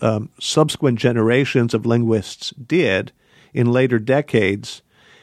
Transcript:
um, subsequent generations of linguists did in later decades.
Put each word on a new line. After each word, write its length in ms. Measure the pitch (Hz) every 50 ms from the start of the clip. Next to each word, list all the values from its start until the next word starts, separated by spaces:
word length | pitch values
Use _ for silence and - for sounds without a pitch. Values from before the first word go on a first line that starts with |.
um, 280 | - 113 110 107 107 - _ -
subsequent 600 | - - - 156 156 151 - - 151 135 120 110
generations 720 | - 123 117 117 110 113 120 135 139 - - 127 117 117 -
of 120 | 107 104
linguists 680 | 117 117 120 117 113 113 104 - - - - - -
did 600 | - - 120 - 156 180 151 104 95 92 101 - _ _ _ _ _ _ - _ -
in 180 | 120 120 120
later 280 | 120 127 131 123 120 113
decades. 840 | 107 123 131 147 147 - - 113 101 95 101 107 113 - - - _ _ _ _ _ - - -